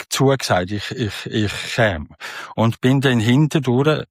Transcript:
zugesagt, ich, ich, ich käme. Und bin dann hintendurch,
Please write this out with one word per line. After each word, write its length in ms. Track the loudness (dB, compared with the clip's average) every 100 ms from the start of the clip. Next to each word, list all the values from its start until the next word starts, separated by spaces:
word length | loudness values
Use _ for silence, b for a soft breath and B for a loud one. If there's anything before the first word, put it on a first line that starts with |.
| -6
zugesagt, 640 | 0 2 2 0 -2 -2
ich, 200 | -6 -8
ich, 340 | -6 -6 -6 -6
ich 260 | -2 -2 -4 -6 0
käme. 320 | 0 -2 -8 -14 B B B 0
Und 260 | 0 2
bin 180 | 2 2
dann 220 | 2 2
hintendurch, 800 | 4 4 4 2 0 2 2 0 -4